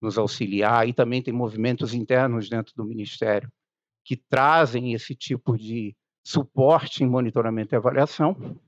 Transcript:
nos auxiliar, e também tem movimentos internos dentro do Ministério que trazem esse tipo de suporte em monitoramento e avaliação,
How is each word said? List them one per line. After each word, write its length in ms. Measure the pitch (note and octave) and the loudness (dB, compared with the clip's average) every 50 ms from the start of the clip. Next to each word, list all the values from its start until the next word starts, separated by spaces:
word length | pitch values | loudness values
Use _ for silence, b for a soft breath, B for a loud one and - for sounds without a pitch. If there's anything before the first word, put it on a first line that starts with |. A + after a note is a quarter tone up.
nos 160 | A2 A2 G2 A2+ | -6 -4 0 0
auxiliar, 680 | G#2+ G2+ - - A#2+ F#2+ G2 G2+ G#2 G#2+ A#2 A#2 A2+ | 0 0 0 -4 -4 -2 0 0 2 4 4 4 2
e 80 | A#2+ A#2+ | 2 2
também 280 | - B2+ A#2 B2 B2+ B2+ | 0 0 0 0 -4 -4
tem 100 | C3+ A2+ | -4 -4
movimentos 600 | A#2+ B2 A2 G#2+ A2 A2 B2+ B2 - D3+ A2+ A#2 | -4 -4 -4 -2 -2 -2 -2 0 -2 -4 -4 -4
internos 560 | A#2+ A2 - B2+ B2+ C3+ C3 A#2+ A#2 G#2 G2+ | -4 -2 2 2 2 2 2 0 -2 -4 -4
dentro 260 | A#2 A2+ G#2+ - - | -4 -6 -6 -6 -8
do 80 | - A2 | -10 -10
Ministério 640 | G#2+ A#2 A2 G#2 - - - A2+ A2 G#2 G2+ G2+ A#2 _ _ _ _ _ _ _ _ _ _ _ | -8 -8 -8 -10 -10 -6 -4 0 0 0 0 0 -6 _ _ _ _ _ _ _ _ _ _ _
que 100 | - C3 | -8 -8
trazem 800 | B2 _ - - C3+ C3+ D3 D#3+ E3 D#3+ B2+ A#2 B2 B2 B2 A#2 | -8 _ -2 2 4 4 6 6 6 4 4 2 -2 -4 -2 -4
esse 220 | A2+ - - C#3 | -4 -6 -8 -12
tipo 420 | - - - B2+ B2 - - A#2 A2 | -12 -6 -6 -6 -4 0 -2 -2 -2
de 380 | G#2+ A2 A2+ A#2 G#2+ G#2 G#2 _ _ _ _ _ | -2 -6 -6 -6 -6 -8 -10 _ _ _ _ _
suporte 800 | - - - D#3+ C3+ - - C3+ C3 C#3+ D#3+ E3 - - - - C#3+ | -12 -2 -2 -2 -2 -2 0 4 6 6 6 4 2 -2 -4 -2 0
em 40 | B2+ | 0
monitoramento 640 | B2 B2+ B2 A2+ - A#2 A2+ A2+ A2 A2 G#2+ - - | 2 0 0 0 0 0 0 0 0 -4 -4 -2 -2
e 40 | A#2 | 0
avaliação, 840 | G#2+ B2 C#3 C3+ C#3+ D3+ - - D#3 D#3+ G3 - - - - - _ | 2 2 2 2 0 0 2 0 0 0 0 -2 -8 -14 -14 -16 _